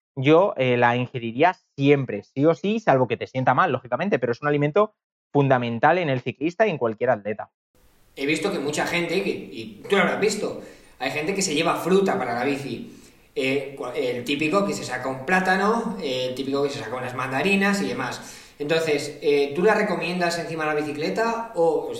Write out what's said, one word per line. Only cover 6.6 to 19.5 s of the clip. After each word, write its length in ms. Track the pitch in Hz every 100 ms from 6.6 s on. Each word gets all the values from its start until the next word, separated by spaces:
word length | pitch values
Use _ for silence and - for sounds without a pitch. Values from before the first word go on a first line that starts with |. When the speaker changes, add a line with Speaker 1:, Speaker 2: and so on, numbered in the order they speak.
| 220
Speaker 1:
y 40 |
en 80 | 156
cualquier 320 | 117 104 123
atleta. 400 | 123 101 107 107 _ _ _ _ _ _ -
Speaker 2:
He 80 |
visto 260 | 139 156 196
que 80 | 170
mucha 280 | 139 151 151
gente, 360 | 170 165 180
que, 80 | -
y 540 | - - - - - -
tú 60 |
lo 80 | 196
habrás 180 | 170 -
visto, 420 | 208 - 170 - - - - -
hay 120 | 135
gente 240 | 151 156
que 80 | 190
se 120 | 190
lleva 220 | 147 165 147
fruta 420 | 165 190 190 -
para 160 | 120
la 100 | 120
bici. 480 | 131 135 127 117 - - - - _ -
Eh, 380 | 135 139 - -
cua-, 160 | 123
el 300 | 127 127 120
típico 400 | 120 143 156 196
que 80 | 202
se 100 | -
saca 260 | 123 127 131
un 160 | 131 -
plátano, 720 | 185 185 190 202 233 180 -
eh, 260 | 151 127 127
el 40 |
típico 280 | 135 135 139
que 80 | 143
se 80 | 127
saca 180 | 110 123
unas 180 | 123
mandarinas 680 | 131 131 135 180 196 196 196
y 60 | 135
demás. 640 | 123 123 - - - - -
Entonces, 600 | 147 160 160 143 147 -
eh, 320 | 165 143 143